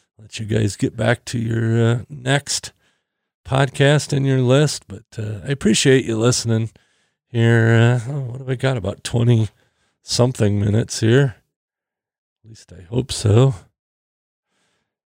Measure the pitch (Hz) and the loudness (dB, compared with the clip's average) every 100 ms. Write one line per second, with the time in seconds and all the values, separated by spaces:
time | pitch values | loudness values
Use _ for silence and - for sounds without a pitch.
0 | _ _ 110 - 107 110 107 - 131 113 | _ _ -16 -12 -4 0 -2 -2 -4 -2
1 | 113 120 - 120 117 113 113 113 117 117 | -2 -2 -4 -6 -4 -2 0 0 0 0
2 | - 147 127 139 - - - _ _ _ | -6 -10 -4 -4 -4 -8 -10 _ _ _
3 | _ _ _ _ - 135 139 - 139 147 | _ _ _ _ -4 -2 -2 0 2 2
4 | - 143 135 131 123 131 151 - - - | 0 -2 0 0 2 2 2 -2 -14 -18
5 | - - 107 107 85 139 208 208 143 135 | -16 -12 -10 -8 -8 -2 0 2 4 2
6 | 113 113 117 123 113 110 113 - _ _ | 2 0 0 0 0 -2 -2 -10 _ _
7 | _ _ _ 120 117 117 113 113 117 123 | _ _ _ 0 2 4 4 4 4 2
8 | 113 143 127 127 131 127 131 127 95 - | -4 -8 -8 -10 -8 -4 -4 -2 -6 -8
9 | - 120 117 117 110 _ _ _ _ _ | -4 0 2 2 0 _ _ _ _ _
10 | - - 123 - 107 101 104 104 - - | -6 -2 0 0 -2 0 0 -2 -2 -2
11 | 113 123 139 - _ _ _ _ _ _ | 2 4 2 -4 _ _ _ _ _ _
12 | _ _ _ _ 110 110 - 87 87 120 | _ _ _ _ -20 -20 -20 -20 -8 -6
13 | 131 - 107 107 135 - - _ _ _ | -4 -2 2 4 4 0 -10 _ _ _
14 | _ _ _ _ _ _ _ _ _ _ | _ _ _ _ _ _ _ _ _ _
15 | _ | _